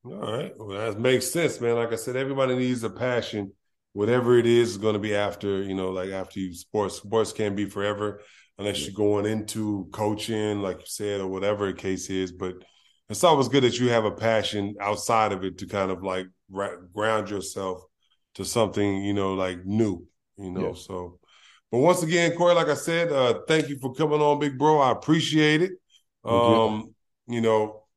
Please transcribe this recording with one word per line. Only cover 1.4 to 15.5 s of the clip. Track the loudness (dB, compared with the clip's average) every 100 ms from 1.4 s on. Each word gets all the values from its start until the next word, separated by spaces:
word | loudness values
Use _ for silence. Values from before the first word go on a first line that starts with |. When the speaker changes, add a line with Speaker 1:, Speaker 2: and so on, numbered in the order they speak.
| -2 0
Speaker 1:
man. | 0 0
Like | 0
I | -4
said, | -4 -4
everybody | -4 0 0 2
needs | 0 -2
a | -4
passion. | -4 -2 -2 -2 -6 -6 _ _ _ _
Whatever | -2 2 2 6 6
it | 6
is, | 6 4
is | 0
gonna | 0 0
be | 0
after, | 0 0 -2 -4 -4
you | -2
know, | -4 -4
like, | -4 -6
after | -6 -8 -8
you, | -8
sports, | -8 -6 -2 -2 -4
sports | -2 0 0
can't | -2 -4
be | -2 -4
forever | -2 -4 -2 -6 -6 -20 _ _ -8
unless | -6 -4
Speaker 2:
Yeah. | -8
Speaker 1:
you're | 0
going | 2 2 0
into | -2 -4 -6 -4 -4 -6
coaching, | -4 -2 -2 -4 -2 -2 -2
like | -4 -6
you | -12
said, | -8 -6 -4
or | -4
whatever | -2 -2 0 -2
the |
case | -4 -4 -4 -4
is. | -4 -4
But | -6 -8 -8 -20 _ _ _ _
it's | 2
always | 4 4 4
good | 4
that | 2 2
you | 2
have | 2 0
a |
passion | -2 0 0 0 -4 -6 -6
outside | -4 -4 0 2 2
of | 0
it | -6